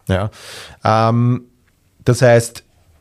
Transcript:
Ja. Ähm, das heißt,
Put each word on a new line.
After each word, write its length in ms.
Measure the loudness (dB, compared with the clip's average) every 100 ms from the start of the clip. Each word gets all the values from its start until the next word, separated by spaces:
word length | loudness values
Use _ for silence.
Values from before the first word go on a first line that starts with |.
| -6
Ja. 240 | -4 -4 -10 -20 -20 -20 -6
Ähm, 600 | -2 0 2 0 0 -2 -8 _ _ _ _ _
das 200 | -2 2
heißt, 420 | 4 4 0 -10 -20 _ _ _